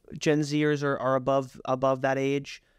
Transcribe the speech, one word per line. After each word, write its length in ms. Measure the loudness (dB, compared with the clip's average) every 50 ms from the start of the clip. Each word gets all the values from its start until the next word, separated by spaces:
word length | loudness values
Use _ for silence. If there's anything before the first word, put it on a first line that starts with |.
| _ -16 -10 -2
Gen 220 | 0 2 2 2
Zers 420 | 0 0 0 0 2 2 0 0
are, 160 | 0 -2 -2 0
are 160 | 0 0 0
above, 440 | 0 2 2 0 0 0 -4 -10 -4 -2
above 380 | -2 0 2 2 0 2 2
that 160 | 0 0 0 0
age. 440 | 0 0 0 -2 -4 -8 -16 -18 _ _ _